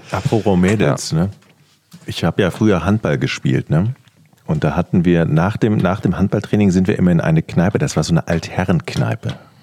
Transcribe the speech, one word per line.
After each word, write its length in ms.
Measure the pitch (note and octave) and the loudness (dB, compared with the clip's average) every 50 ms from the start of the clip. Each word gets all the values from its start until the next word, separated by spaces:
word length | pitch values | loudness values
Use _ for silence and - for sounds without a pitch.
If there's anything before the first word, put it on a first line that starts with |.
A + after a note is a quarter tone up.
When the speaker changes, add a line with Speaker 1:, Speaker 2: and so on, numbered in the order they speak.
| - - | -12 -8
Speaker 1:
Apropos 480 | - F#2+ - - - A2 F#2+ G#2+ F#2+ F2 | -8 -4 -2 0 0 0 2 2 2 2
Mädels, 520 | F#2 F#2 A2 G#2+ F2+ D2 C2 - - - | 2 2 2 2 2 0 0 -2 -4 -4
Speaker 2:
Ja. 60 | D#2 D#2+ | -2 -2
Speaker 1:
ne? 100 | F2 G2+ - - _ _ _ _ _ _ _ _ _ _ - - - | -2 -2 -4 -10 _ _ _ _ _ _ _ _ _ _ -20 -16 -14
Ich 160 | - - - - | -12 -8 -4 -4
hab 140 | E2+ - - | -2 0 0
ja 120 | G#2 E2+ | 0 0
früher 340 | - - A2 A2 G2 E2+ D#2 | 0 2 2 2 2 2 2
Handball 340 | G2 G#2+ A2 - E2 D2 C2 | 0 0 0 0 0 0 0
gespielt, 520 | C#2 C2 - - - C2+ B1+ C2+ - - | -2 -4 -4 -4 -2 -2 -2 -2 -2 0
ne? 240 | D2 D#2 F#2+ A#2 C3 - _ _ _ _ _ _ _ _ _ | 0 0 0 -2 -4 -8 _ _ _ _ _ _ _ _ _
Und 160 | - E3 - | -6 -4 -2
da 140 | - D#2 - | -2 -2 -2
hatten 300 | F2+ F2 - - F#2+ E2 | -2 -2 0 0 0 2
wir 180 | F2+ F2 E2+ E2 | 2 2 2 2
nach 320 | D2 D2 D#2+ E2 G2+ A2 | 2 2 2 0 0 0
dem, 220 | - - G#2+ G#2+ - | 0 0 0 0 0
nach 220 | - F2 F#2 - | 0 0 -2 -2
dem 180 | - F#2+ F2 F#2 | -2 -2 0 0
Handballtraining 520 | F#2+ G2 - G#2+ - - - G#2 G#2 G2 | -2 0 0 -2 -2 -2 0 2 2 4
sind 160 | F2 F#2+ F#2 | 4 2 2
wir 120 | G2 - - | 2 0 2
immer 120 | F#2+ F2 | 2 2
in 100 | F2 D#2+ | 2 2
eine 200 | - - D#2+ D#2+ | 2 2 2 0
Kneipe. 360 | - - - - E2+ G2+ - - | 0 0 0 0 0 2 0 0
Das 180 | - - - | -2 -2 -2
war 80 | D#2+ D#2 | -2 0
so 80 | D#2 | 0
eine 160 | E2 D#2+ - - | 0 0 0 -2
Altherrenkneipe. 1080 | E2+ E2 - - - - F2+ - F#2 D#2 - - - - B2 A2+ A2+ - - A2+ - - - - _ _ | -4 -4 -4 -6 -6 -4 -2 0 0 -2 -2 -4 -4 -2 -2 -2 -4 -6 -6 -8 -10 -10 -14 -20 _ _